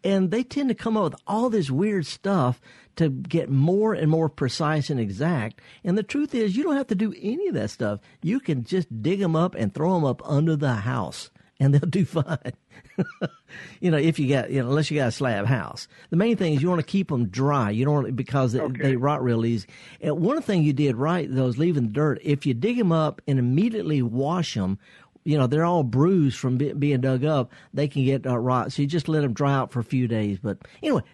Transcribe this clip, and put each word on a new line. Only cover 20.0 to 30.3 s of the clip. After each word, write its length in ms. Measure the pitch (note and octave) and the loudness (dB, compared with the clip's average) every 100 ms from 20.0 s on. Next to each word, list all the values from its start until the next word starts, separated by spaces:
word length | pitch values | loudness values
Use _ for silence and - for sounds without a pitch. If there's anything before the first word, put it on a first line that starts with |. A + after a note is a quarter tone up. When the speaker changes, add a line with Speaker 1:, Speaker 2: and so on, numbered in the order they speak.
Speaker 1:
And 180 | - D3+ | -4 0
one 220 | F3 D#4 | 0 0
thing 220 | - F#3 | 0 2
you 100 | D3+ | 2
did 240 | C3+ C#3+ A#2 | 2 0 0
right, 280 | D3 F3+ C#3+ | 0 -2 -2
though, 140 | C3 B2+ | 0 0
is 100 | A#2+ | 2
leaving 260 | E3+ D3+ | 0 2
the 100 | A#2 | 0
dirt. 260 | A2+ D3+ B2+ | 0 0 0
If 240 | - C#3+ D3 | -2 0 0
you 80 | |
dig 240 | A#2 F#3+ B3 | 0 0 2
'em 140 | F#3+ | 2
up 300 | E3 D#3 - - | 2 0 -4 -2
and 120 | C3+ | 0
immediately 640 | B2 C3+ A#3 A3 E3+ D3 | 2 2 2 -2 -2 0
wash 560 | A#2 A#2+ C#3 F3+ D#3 - | 0 -2 -2 -2 -2 -2
'em, 200 | F#2 G2+ - - _ _ | -2 -4 -10 -20 _ _
you 140 | - D3 | -2 2
know, 100 | B2+ | 2
they're 160 | D3 | 2
all 200 | E3+ F3 | 2 2
bruised 540 | B2+ B2 E3 G3 C#3 - | 2 2 4 4 2 0
from 200 | C3 B2+ | -2 0
be-, 160 | C#3+ | -2
being 260 | - C#3+ C3+ | 0 0 2
dug 240 | C3 C3 | 0 0
up. 280 | D3 D3 A#2+ - - | 0 0 -2 -10 -10
They 140 | C3+ D3 | -4 -2
can 160 | C#3+ | 0
get, 220 | C3 C3+ C3 | 0 0 0
uh, 100 | A#2+ | 0
rot. 360 | B2 B2+ A2+ | 2 0 0
So 80 | C3+ | -2
you 80 | C#3+ | 0
just 180 | E3+ D#3 | -2 0
let 160 | D#3 | 0
'em 80 | C#3+ | 0
dry 200 | A2 C#3+ | 0 0
out 180 | C#3 A#2 | 2 0
for 80 | B2 | -4
a 40 | A2 | -2
few 220 | C3 B2 | -2 0
days. 300 | A2 G#2 | 0 -2